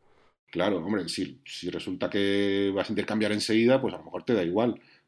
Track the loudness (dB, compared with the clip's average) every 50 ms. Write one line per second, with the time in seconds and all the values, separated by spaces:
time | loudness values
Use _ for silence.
0 | _ _ _ _ _ _ _ _ _ _ -2 0 0 0 0 -2 -2 -2 -2 -2
1 | -2 -4 -4 -6 -6 -6 -8 -14 _ -16 -14 -10 -8 -8 -8 -6 -6 -6 -6 -4
2 | -4 -2 0 0 2 2 2 2 2 2 2 2 2 2 0 0 -2 0 -2 -2
3 | -2 -2 0 0 0 0 0 -2 0 2 4 4 6 6 6 4 2 -2 -4 -8
4 | -10 -10 -10 -6 -2 0 2 2 2 2 2 2 2 0 0 -4 -10 -20 _ _
5 | _